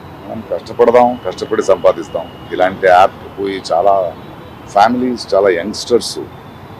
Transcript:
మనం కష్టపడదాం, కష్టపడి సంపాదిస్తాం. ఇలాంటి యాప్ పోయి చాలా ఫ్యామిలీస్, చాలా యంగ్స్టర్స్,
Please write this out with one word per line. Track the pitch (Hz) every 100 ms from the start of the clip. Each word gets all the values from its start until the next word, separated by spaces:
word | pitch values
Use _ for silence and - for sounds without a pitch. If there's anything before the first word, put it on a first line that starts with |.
| - - 104
మనం | 110 -
కష్టపడదాం, | 85 110 110 117 120 123 123 92
కష్టపడి | 90 104 110
సంపాదిస్తాం. | 98 90 92 85 82 85 85 - -
ఇలాంటి | 87 92 98 92
యాప్ | 90 98 - - -
పోయి | 101 95 -
చాలా | 82 98 98 87 78 - - - - -
ఫ్యామిలీస్, | 101 110 123 127 117 -
చాలా | 98 101
యంగ్స్టర్స్, | 85 98 - - 117 - 78 65 - - - -